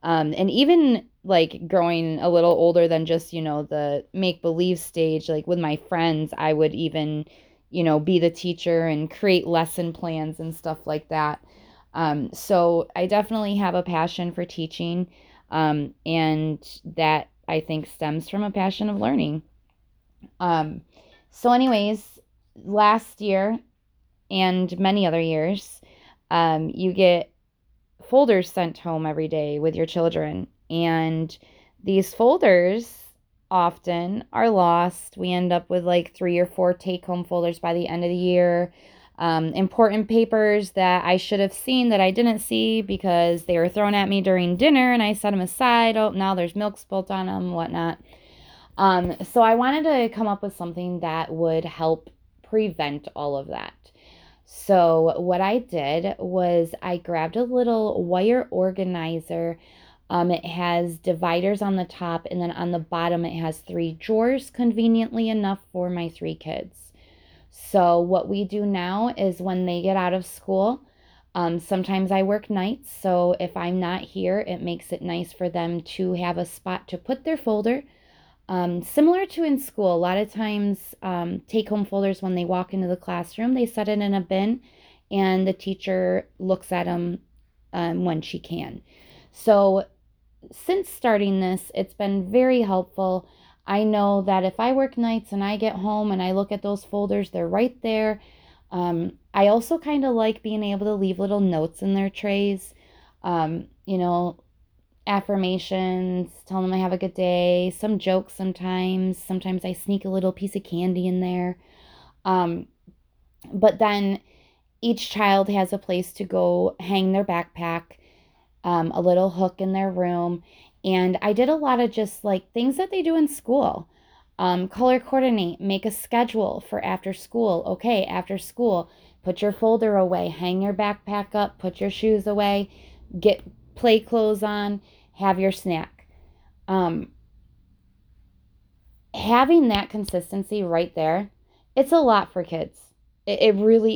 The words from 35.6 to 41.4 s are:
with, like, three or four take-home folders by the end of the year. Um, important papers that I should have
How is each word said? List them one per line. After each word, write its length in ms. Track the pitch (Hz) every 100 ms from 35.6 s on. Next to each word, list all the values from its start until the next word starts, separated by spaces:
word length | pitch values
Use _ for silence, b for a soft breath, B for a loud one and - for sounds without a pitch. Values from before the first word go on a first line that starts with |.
| 175
with, 140 | 180
like, 320 | 175 175 175 -
three 240 | 185 175
or 80 | 180
four 260 | - 180
take-home 520 | 180 185 180 - 180 175
folders 340 | 175 170 170
by 160 | 170 170
the 120 | 170
end 160 | 170
of 60 | 175
the 60 | 180
year. 580 | 180 180 175 175 175 b b b b -
Um, 360 | 170 160 160
important 560 | - 190 - 226 208 208
papers 640 | 226 226 220 214 208 196
that 340 | - 185 180 175
I 100 | 185
should 240 | -
have 140 | 208